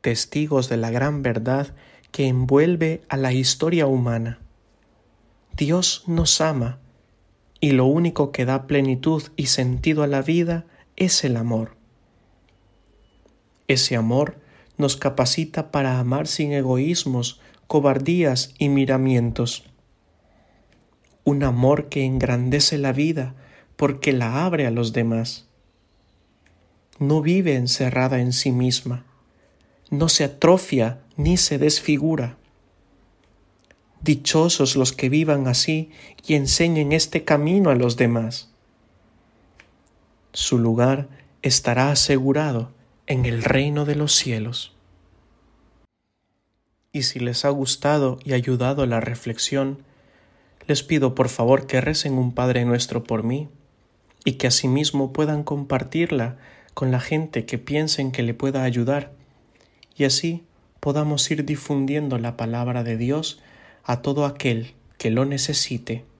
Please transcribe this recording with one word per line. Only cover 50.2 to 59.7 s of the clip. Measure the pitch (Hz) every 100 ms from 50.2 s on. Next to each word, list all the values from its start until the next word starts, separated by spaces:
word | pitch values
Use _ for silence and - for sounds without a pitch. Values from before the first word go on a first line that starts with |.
| _ _ _ _ -
les | 143
pido | - 156 131
por | 127 127
favor | - 120 135 131
que | 131
recen | 131 156 147
un | 131 123
Padre | 120 127 123
Nuestro | 120 120 120 117
por | 110 113
mí | 113 135 151 - _ _ _ _ _ _ -
y |
que | 131 123
asimismo | 123 131 131 151 139 135
puedan | 135 151 151
compartirla | 151 147 139 135 - 160 170 139 117 127 - - -
con | - 131
la | 127
gente | - 156 160 131 113
que | 120
piensen | - 147 156 - 135
que | 127
le | 117
pueda | 117 135 135
ayudar, | 127 123 120 143 143 - _ _ _ _ _